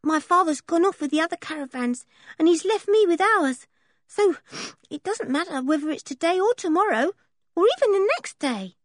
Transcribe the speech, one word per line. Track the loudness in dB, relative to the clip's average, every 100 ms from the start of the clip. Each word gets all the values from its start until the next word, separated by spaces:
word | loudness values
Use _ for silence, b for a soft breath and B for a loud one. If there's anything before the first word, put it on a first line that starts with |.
My | -2 -2
father's | 2 2 2 -2
gone | -2 0 0
off | 0
with | -4
the | -2
other | -2 -6
caravans, | -10 -10 -10 -6 -4 -6 -10 B B B
and | 2
he's | 2
left | 2 -2 2
me | 4 4
with | 4
ours. | 2 2 0 -4 -12 _ _ _ _
So | 2 2 2 B B B B _
it | -10
doesn't | -8 -6 -4 -4
matter | -4 -6
whether | -2 -2 -2
it's | -8 -10
today | -4 -2 2
or | 0
tomorrow, | 0 0 0 2 0 -2 -4 _ _ _ 2
or | 2 2
even | 2
the | 2 0 -2
next | -6 -6
day. | -6 -4 -8 _